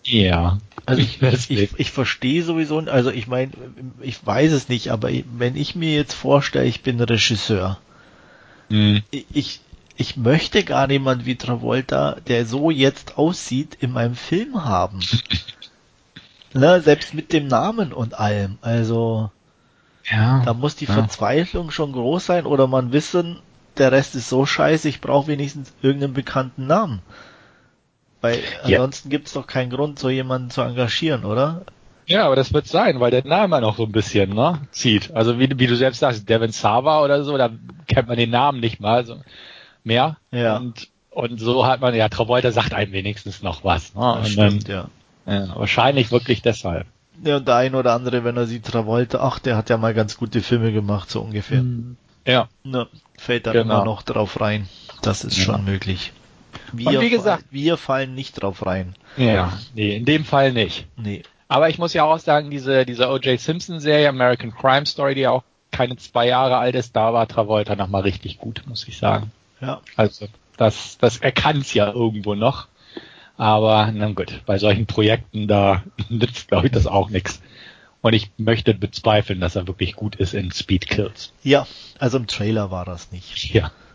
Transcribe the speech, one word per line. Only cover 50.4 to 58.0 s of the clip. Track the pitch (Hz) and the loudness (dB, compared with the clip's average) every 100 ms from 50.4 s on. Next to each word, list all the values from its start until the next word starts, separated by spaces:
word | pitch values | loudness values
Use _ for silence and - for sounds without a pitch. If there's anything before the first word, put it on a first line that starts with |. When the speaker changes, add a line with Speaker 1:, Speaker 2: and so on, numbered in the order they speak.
Speaker 2:
Filme | 95 120 113 | 0 2 2
gemacht, | 107 101 104 - | 0 0 -4 -4
so | 113 | -8
ungefähr. | 107 104 - 131 | -6 -8 -2 0
Speaker 3:
Mhm. | 127 117 123 120 _ _ - | 0 -4 -10 -16 _ _ 0
Speaker 1:
Ja. | 127 117 _ | 2 0 _
Speaker 2:
Ne, | 135 127 113 - _ - | -8 -6 -6 -10 _ -12
fällt | - 120 113 | -4 -2 0
dann | |
Speaker 1:
Genau. | 113 113 104 | 2 2 2
Speaker 2:
immer | 107 | 0
noch | 104 | -4
drauf | - 113 104 - | -4 -2 -2 -2
rein. | 107 107 98 - - - | -2 -2 -4 -12 -20 -6
Das | 107 101 | -2 -2
ist | - 92 | -2 -2
Speaker 1:
Ja. | 95 | 0
Speaker 2:
schon | 101 98 | 0 0
möglich. | 95 95 92 - - _ _ _ - - | -2 -2 -6 -8 -16 _ _ _ -20 -14
Speaker 1:
Und | 117 | -4
Speaker 2:
Wir | 123 135 | 0 2
Speaker 1:
wie | 233 | 4
gesagt | 233 202 170 | 2 2 -2
Speaker 2:
fall-, | - | -4
wir | 135 151 165 | -4 0 0
fallen | - 135 | 0 -2